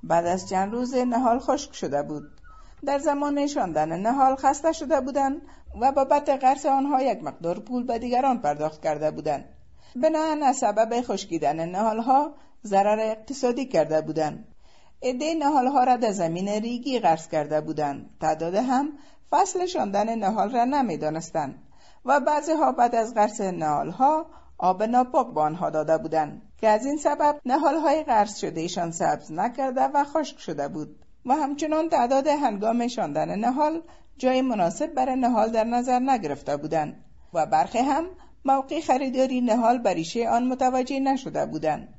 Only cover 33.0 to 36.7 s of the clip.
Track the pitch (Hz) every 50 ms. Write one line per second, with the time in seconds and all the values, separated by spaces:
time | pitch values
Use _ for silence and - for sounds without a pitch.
33 | 196 156 143 156 156 165 175 196 220 240 254 277 302 302 320 330 330 - - -
34 | - - - - - 254 254 262 262 262 240 208 175 170 220 - 294 311 311 262
35 | 262 269 254 262 254 240 247 220 214 226 233 226 220 233 240 240 247 262 247 247
36 | 254 269 262 240 196 147 143 135 - - 147 147 147 151